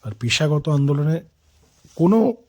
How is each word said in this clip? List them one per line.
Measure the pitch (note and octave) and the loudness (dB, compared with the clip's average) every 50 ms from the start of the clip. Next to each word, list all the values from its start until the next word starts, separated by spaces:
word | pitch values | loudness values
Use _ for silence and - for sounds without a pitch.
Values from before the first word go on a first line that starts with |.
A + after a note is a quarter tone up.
| - | -12
আর | A2 G#2+ - | -14 -12 -6
পেশাগত | B2 A#2 - - D#3 D3 D3+ D3+ D3 D#3+ | -4 -4 -2 0 0 0 0 -2 0 0
আন্দোলনে | D3+ C#3+ C#3 C#3+ C#3+ C#3+ D3 D#3 D#3+ E3 - _ _ _ _ _ _ _ _ _ _ _ _ - _ | 0 0 2 0 0 0 0 -2 -4 -4 -6 _ _ _ _ _ _ _ _ _ _ _ _ -20 _
কোনো | - E3 F3+ G#3 A3+ A3 C4 A#3 - _ | 0 2 2 4 4 2 0 -2 -6 _